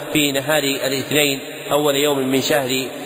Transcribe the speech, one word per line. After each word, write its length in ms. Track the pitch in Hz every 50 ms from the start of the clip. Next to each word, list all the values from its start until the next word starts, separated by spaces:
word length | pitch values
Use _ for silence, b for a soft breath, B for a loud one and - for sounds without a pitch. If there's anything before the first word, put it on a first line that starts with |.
| B - -
في 200 | 156 147 143 135
نهار 300 | 139 135 143 156 151 139
الاثنين 800 | 139 139 135 - 135 135 135 123 - 135 151 147 143 139 135 123 - - - - - 143
أول 240 | 147 147 147 139
يوم 220 | 135 143 147 143 135
من 240 | 135 131 131 135 127
شهر 440 | - 160 147 135 123 131 131 131 123 - - -